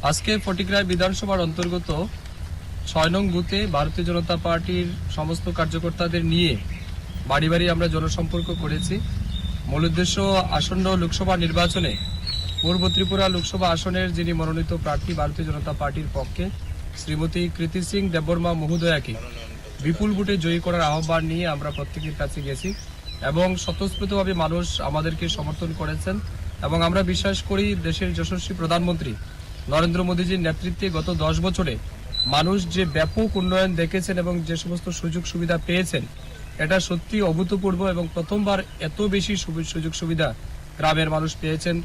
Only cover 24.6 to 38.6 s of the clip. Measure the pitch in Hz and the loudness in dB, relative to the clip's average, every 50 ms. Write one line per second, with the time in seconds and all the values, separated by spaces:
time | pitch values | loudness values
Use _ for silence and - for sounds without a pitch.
24.6 | 180 175 - - - 135 143 156 156 165 165 160 175 170 - - 151 147 151 156 | 0 -2 -2 -2 -2 -2 -2 0 0 0 -2 -2 -2 -2 -2 -2 -2 -4 -4 -4
25.6 | - 165 160 - 165 - 160 151 - 185 190 208 - - - - - - - - | -4 -4 -4 -4 -4 -4 -4 -4 -2 -2 -2 -2 -4 -6 -6 -6 -6 -8 -6 -4
26.6 | - 147 156 165 165 165 175 196 190 175 185 175 - 196 196 190 - - 202 196 | -2 0 2 4 4 4 4 4 4 2 2 2 2 0 0 0 -2 0 0 2
27.6 | 202 208 202 185 165 165 165 - 185 180 175 165 170 - 190 180 - - 196 170 | 2 2 2 0 0 -2 0 0 0 -2 0 -2 -2 -2 -2 -4 -4 -4 -4 -4
28.6 | 165 160 165 175 175 175 175 160 156 135 110 - - - - - - - - - | 0 2 2 2 4 2 0 0 -2 -4 -6 -6 -8 -12 -12 -14 -12 -12 -12 -10
29.6 | - - - 151 - 170 170 180 185 180 180 175 185 175 190 185 170 165 160 - | -4 0 2 4 4 4 2 2 2 2 2 2 2 2 2 2 2 0 0 0
30.6 | - 180 175 - 202 190 165 156 156 185 180 165 156 156 160 160 170 190 180 - | -2 -4 -2 -2 -2 -2 0 0 -2 0 0 2 2 2 2 2 2 0 0 0
31.6 | 185 156 120 110 - - - - - - - - - - 143 147 156 170 196 202 | 0 -2 -2 -4 -6 -8 -10 -10 -10 -8 -4 -2 -2 2 2 4 4 4 4 2
32.6 | 180 170 160 185 185 170 135 160 156 156 - 220 220 220 - 196 185 180 185 185 | 2 0 0 0 0 2 2 2 2 2 2 2 2 2 2 2 2 4 4 4
33.6 | 190 190 180 160 170 160 - 190 175 - 190 175 175 175 180 175 165 156 165 160 | 4 4 4 2 0 2 0 -2 0 0 0 0 0 0 0 0 0 -2 -2 -4
34.6 | - 175 175 175 - 185 175 - - 170 160 175 175 - - 175 170 165 170 165 | -2 -4 -4 -4 -4 -4 -6 -4 -2 -2 -2 -2 -4 -4 -4 -2 0 2 0 0
35.6 | - - 175 180 185 170 - 139 117 - - - - - - - - - - - | 0 0 2 2 2 0 0 -4 -4 -4 -10 -12 -14 -14 -14 -14 -14 -14 -6 -4
36.6 | 156 151 185 190 175 - 180 170 - - - 214 202 180 160 160 185 175 202 196 | 0 2 4 2 4 2 -2 -4 -2 -2 0 2 4 4 4 2 2 2 0 2
37.6 | 185 196 185 175 190 190 180 170 175 165 - 175 165 160 202 208 208 202 196 190 | 2 2 2 2 2 0 0 0 -2 -2 -2 -4 -4 0 0 0 2 2 2 2